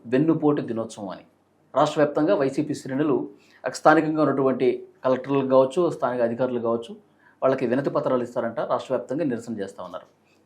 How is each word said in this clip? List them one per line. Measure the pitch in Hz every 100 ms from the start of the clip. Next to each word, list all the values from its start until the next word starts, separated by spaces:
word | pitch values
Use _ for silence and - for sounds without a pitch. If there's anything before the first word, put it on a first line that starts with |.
| 117
వెన్నుపోటు | 127 160 156 151 143
దినోత్సవం | 120 113 113 - 101
అని. | 82 - _ _ _ _ 127
రాష్ట్ర | 147 160
వ్యాప్తంగా | 147 156 156 202
వైసీపీ | - 147 147
శ్రేణులు | 135 - 135 156 123 - - _ _ -
స్థానికంగా | - 160 160 156 156
ఉన్నటువంటి | 147 131 131 123 127 120 - _ 131
కలెక్టర్లు | 127 135 139 131
కావచ్చు, | 131 131 - 175
స్థానిక | - 127 123
అధికారులు | 117 117 127 120
కావచ్చు, | 113 117 - 208 _ _ _ -
వాళ్ళకి | 135 131 127
వినతి | 123 147
పత్రాలు | 151 147 127
ఇస్తారంట, | 120 131 113 113
రాష్ట్ర | 170 127 - 123
వ్యాప్తంగా | - 139
నిరసన | 160 117 120 107
చేస్తా | 95 -
ఉన్నారు. | 90 87 - _ _ _